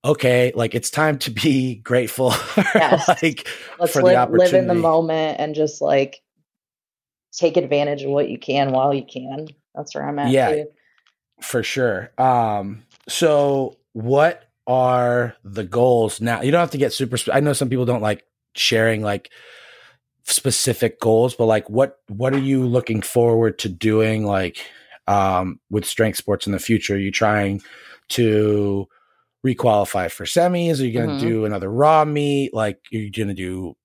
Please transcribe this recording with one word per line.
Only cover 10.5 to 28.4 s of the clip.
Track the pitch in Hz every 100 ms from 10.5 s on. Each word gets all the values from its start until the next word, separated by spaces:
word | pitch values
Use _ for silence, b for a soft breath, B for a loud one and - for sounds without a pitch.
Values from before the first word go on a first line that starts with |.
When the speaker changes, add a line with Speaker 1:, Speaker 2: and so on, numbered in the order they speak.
Speaker 2:
too. | 151 147 _ _ _ _ _ _ _
Speaker 1:
for | - 123
sure. | 104 135 120 92 - -
Um, | 127 123 113 104 98 110 _ _ -
so | - 165 147 143 139 131 - _
what | 117 113 139 160 - _ _ -
are | 127 127 127 120 123 120 -
the | 101 101
goals | 95 117 127 120 110 -
now? | 117 117
You | 131
don't | 170
have | 170
to | 139
get | 131
super | - 123 120
sp-, | -
I | 139
know | 147
some | - 131
people | 123 120
don't | 120
like | 107 104 _ _ _
sharing, | - - 113 113 110
like, | 107 101 - B B B B B B B _ _
specific | - - 135 - - 117 117 -
goals, | 113 110 123
but, | - 113
like, | 110 104
what, | 110 135 - -
what | 104 131
are | 139
you | 135 135 127
looking | 123 123 110
forward | - 123 117 113 113 -
to | 104
doing, | 87 110 107 110 110
like, | 104 98 90 - B B B B -
um, | 101 95 92 92 - _
with | 104
Strength | - - 110 -
Sports | - 98 -
in |
the | 98
future? | - 113 -
Are | 98
you | 98
trying | - 107 104 101 101 B B B B _
to | - 113 107